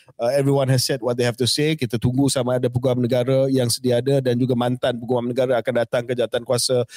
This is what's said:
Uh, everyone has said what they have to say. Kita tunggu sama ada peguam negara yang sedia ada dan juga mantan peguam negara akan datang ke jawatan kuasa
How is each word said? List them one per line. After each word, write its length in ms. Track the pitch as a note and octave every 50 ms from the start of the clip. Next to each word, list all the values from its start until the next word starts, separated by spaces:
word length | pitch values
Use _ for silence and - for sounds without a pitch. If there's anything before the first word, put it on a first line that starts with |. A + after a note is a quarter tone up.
| - _ -
Uh, 160 | - A#2 -
everyone 400 | C#3 C#3+ C#3 C#3 C#3 C#3 C3+ B2+
has 160 | C3+ B2+ - -
said 160 | C#3+ C3+ -
what 160 | B2 B2 B2
they 80 | B2 A#2+
have 80 | A2+
to 80 | - B2
say. 320 | A2 - - D3 D#3 D#3+
Kita 240 | D#3 C3 A2 - A2+
tunggu 320 | - B2+ B2 C3 C#3 C3+
sama 240 | - C#3 B2 B2 B2+
ada 160 | B2+ B2+ B2
peguam 320 | A#2+ B2 B2 C3 B2 B2 B2
negara 480 | A2+ B2+ B2+ B2 B2+ C3+ C3 C3+ C#3
yang 160 | C3+ C3 B2 A#2+
sedia 320 | - - B2+ B2 A#2+ A#2+
ada 240 | B2 C3+ C#3 C#3 C3
dan 160 | B2+ A#2+ A#2+
juga 160 | C3 B2 C3
mantan 400 | A#2 B2 B2 B2+ B2 - C3+ B2
peguam 320 | A#2 A#2+ A2 B2+ B2 A#2 B2
negara 320 | A#2+ B2 B2+ B2+ B2+ A#2
akan 240 | A2 - A#2+ A#2+ A#2
datang 240 | - - B2+ A#2+ A#2
ke 80 | B2+
jawatan 320 | A#2+ A#2 A2+ - A#2+ A#2+ -
kuasa 400 | B2+ A#2+ - - C3 B2 A#2+ - -